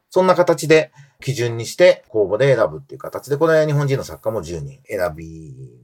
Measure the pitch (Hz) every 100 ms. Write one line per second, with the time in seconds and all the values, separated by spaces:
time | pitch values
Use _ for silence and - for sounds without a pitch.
0 | _ 185 185 170 175 165 151 156 156 -
1 | - _ - 135 120 117 110 - 180 180
2 | _ 110 95 104 139 120 - - - 135
3 | - 104 - 143 160 156 156 147 143 131
4 | 92 - 113 110 80 82 71 67 - 104
5 | 87 78 82 80 80 65 65 60